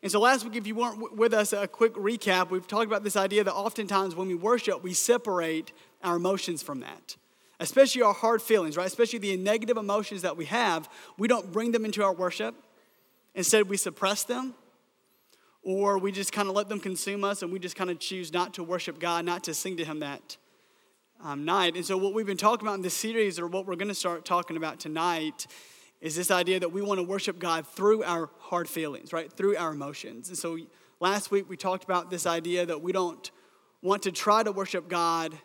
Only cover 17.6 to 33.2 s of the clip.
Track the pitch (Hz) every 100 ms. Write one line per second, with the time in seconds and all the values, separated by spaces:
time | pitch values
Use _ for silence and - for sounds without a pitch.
17.6 | 180 - 185 170 - 190 170 175 180 -
18.6 | 165 180 175 160 170 170 170 180 - 156
19.6 | - 175 160 156 147 143 _ - _ _
20.6 | _ _ _ _ _ _ 160 143 151 190
21.6 | 180 170 175 190 196 208 208 190 208 233
22.6 | 214 196 180 - 220 226 208 175 175 180
23.6 | 190 170 202 196 185 170 - 147 - 160
24.6 | 160 - 160 156 175 165 156 151 - -
25.6 | - - - _ 160 156 175 185 175 185
26.6 | 175 180 202 190 180 196 185 175 175 165
27.6 | 156 - 202 220 214 170 160 - - 175
28.6 | 165 - 156 135 - 170 160 - 196 196
29.6 | 165 147 143 143 - 165 123 180 170 165
30.6 | 165 _ _ _ 175 202 - 202 196 185
31.6 | 190 185 - 180 175 175 175 170 165 175
32.6 | 175 156 170 185 175 165